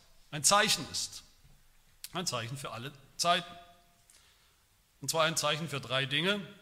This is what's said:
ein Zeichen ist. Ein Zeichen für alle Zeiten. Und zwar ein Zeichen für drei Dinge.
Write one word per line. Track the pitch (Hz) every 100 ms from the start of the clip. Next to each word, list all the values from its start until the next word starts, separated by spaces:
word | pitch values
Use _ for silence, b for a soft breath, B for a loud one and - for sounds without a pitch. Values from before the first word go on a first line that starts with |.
| - - -
ein | 151
Zeichen | 135 202 214 - 120
ist. | - - - - - - - - - _ _ -
Ein | 175 185
Zeichen | 123 113 139
für | 139
alle | 110 131 - - -
Zeiten. | 175 180 170 - - - _ _ _ b b b b b b _ _ _
Und | 135
zwar | 160
ein | 156 160
Zeichen | 147 151 160
für | 135
drei | 117 131 135
Dinge. | 143 175 208 175 -